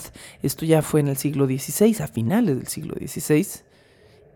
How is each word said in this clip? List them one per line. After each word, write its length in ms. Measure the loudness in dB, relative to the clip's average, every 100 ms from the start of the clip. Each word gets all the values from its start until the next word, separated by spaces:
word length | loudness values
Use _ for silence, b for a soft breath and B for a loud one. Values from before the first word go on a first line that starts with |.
| -4 B B B
Esto 200 | -6 -4
ya 200 | 2 2
fue 160 | 4 2
en 80 | 2
el 100 | 0
siglo 300 | -2 0 0
dieciséis, 540 | 0 -4 2 2 2
a 60 | -4
finales 480 | -4 0 2 2 0
del 120 | -4
siglo 260 | -10 -8
dieciséis, 720 | -10 -8 -8 0 2 2 -8 _ b b b b b b